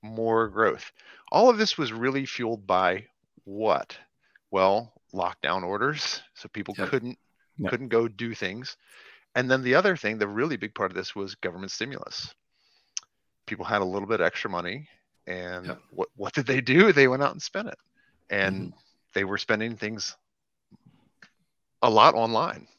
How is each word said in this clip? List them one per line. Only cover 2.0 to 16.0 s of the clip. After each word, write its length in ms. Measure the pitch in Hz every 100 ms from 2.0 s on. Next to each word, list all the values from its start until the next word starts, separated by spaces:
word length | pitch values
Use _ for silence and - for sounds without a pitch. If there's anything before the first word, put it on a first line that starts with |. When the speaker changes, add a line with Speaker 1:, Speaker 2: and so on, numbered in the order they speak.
| 123 135 135
Speaker 1:
fueled 400 | - 117 113 95
by 380 | 92 92 92 113 _ _ _
what? 540 | - 101 107 78 - - - _ _ _ _
Well, 420 | 98 95 101 120 _ _
lockdown 500 | 95 87 - 76 92
orders. 580 | 87 101 127 151 - - - -
So 120 | -
people 260 | - 98 101
Speaker 2:
Yep. 120 | 95
Speaker 1:
couldn't, 300 | 135 120 - _ _ _ -
Speaker 3:
Yep. 140 | 98
Speaker 1:
couldn't 180 | 117 131
go 180 | 113 117
do 260 | 101 117
things. 440 | 110 95 104 131 - _ - - - _ -
And 160 | 127
then 100 | 131
the 140 | 123 139
other 200 | 196 175
thing, 220 | 107 110
the 100 | 104
really 300 | 104 151 127
big 160 | 101
part 160 | - 98
of 40 | 92
this 200 | 90 -
was 200 | 98 -
government 360 | 92 87 95
stimulus. 640 | - - 139 - - - - _ _ _ _ _ - _ _ _ _ -
People 200 | 104 95
had 160 | 104
a 40 | 95
little 220 | 95 98
bit 140 | 110
extra 280 | 87 - 110
money, 400 | 90 87 113 151 _ _ _ -
and 400 | 90 90 90 90
Speaker 2:
Yep. 140 | - _
Speaker 1:
what, 180 | -